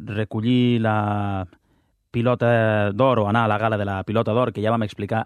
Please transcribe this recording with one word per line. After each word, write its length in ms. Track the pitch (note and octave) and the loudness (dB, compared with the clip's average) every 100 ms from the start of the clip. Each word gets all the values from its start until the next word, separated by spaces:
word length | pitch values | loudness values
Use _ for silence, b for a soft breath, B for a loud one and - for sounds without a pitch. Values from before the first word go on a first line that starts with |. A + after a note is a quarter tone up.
| E2 | -8
recollir 720 | G2+ G#2+ A2 A2+ B2 B2 A#2 | -6 -4 -2 0 2 4 2
la 680 | A2 G#2+ G#2 G#2 G2+ G2 F#2 b b b b b _ | 2 0 0 -2 -2 -4 -8 b b b b b _
Pilota 800 | A#2+ A#2+ B2 A#2+ A#2 A2 G#2+ G#2 | -2 0 2 2 4 2 2 0
d'Or 260 | G2+ C3+ A2+ | 2 2 2
o 80 | G2+ | 2
anar 180 | A#2+ A2 | 2 2
a 20 | |
la 100 | G#2 | 0
gala 200 | A2 G#2 | 0 -2
de 80 | G2+ | -2
la 180 | F#2+ | -4
Pilota 280 | F#2+ A2 A2 | -2 -2 0
d'Or, 200 | A2+ A#2+ | 0 -2
que 80 | G2 | -2
ja 100 | G#2+ | -2
vam 120 | A#2 | 0
explicar, 420 | G#2+ - G2+ A2+ | -2 -6 -4 -4